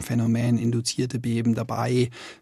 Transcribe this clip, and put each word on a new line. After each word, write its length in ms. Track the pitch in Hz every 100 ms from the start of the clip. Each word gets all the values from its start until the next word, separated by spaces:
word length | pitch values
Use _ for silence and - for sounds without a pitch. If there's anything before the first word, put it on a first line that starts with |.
Phänomen 580 | - 120 113 113 120 117
induzierte 580 | 117 120 117 - 127 123
Beben 380 | 120 117 117 113
dabei, 560 | 120 110 120 127 120 - - -